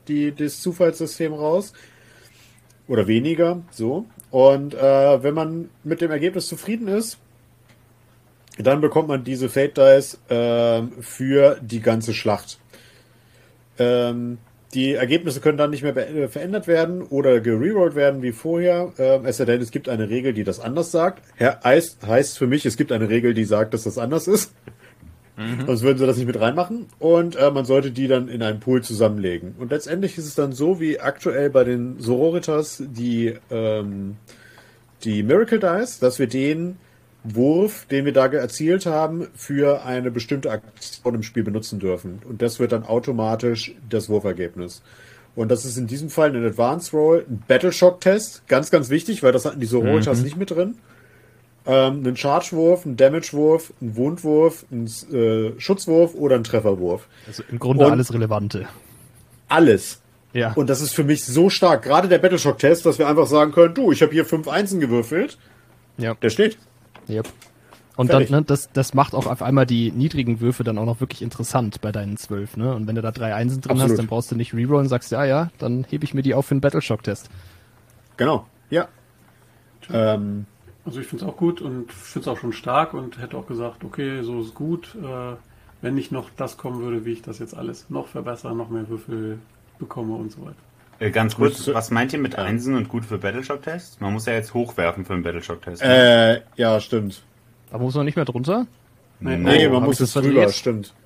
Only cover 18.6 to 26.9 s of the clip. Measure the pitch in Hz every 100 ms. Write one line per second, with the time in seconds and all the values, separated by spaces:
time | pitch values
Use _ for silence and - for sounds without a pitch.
18.6 | 175 175 180 - 131 135 131 117 120 123
19.6 | 117 - 135 113 104 123 131 107 98 90
20.6 | 113 147 165 170 175 - - - 127 -
21.6 | 127 147 170 - 104 120 139 - 123 147
22.6 | 139 110 147 113 107 117 120 117 101 107
23.6 | 110 113 110 120 117 160 170 202 - _
24.6 | - - - _ - - _ - 110 120
25.6 | 135 120 131 131 131 117 123 117 110 156
26.6 | 175 233 196